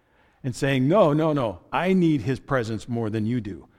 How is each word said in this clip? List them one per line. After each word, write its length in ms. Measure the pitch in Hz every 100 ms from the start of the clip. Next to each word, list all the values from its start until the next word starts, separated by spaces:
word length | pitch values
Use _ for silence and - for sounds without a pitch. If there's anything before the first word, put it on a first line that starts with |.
| _ _ _ _
and 120 | 135
saying, 320 | 110 143 135 131
"No, 280 | 202 170
no, 180 | 147 160
no, 280 | 147 117 90 -
I 220 | 131 175
need 260 | 190 170 147
his 180 | 127 123
presence 480 | - 135 113 110 -
more 220 | 117 113
than 160 | 110
you 160 | 107 123
do." 260 | 104 85 -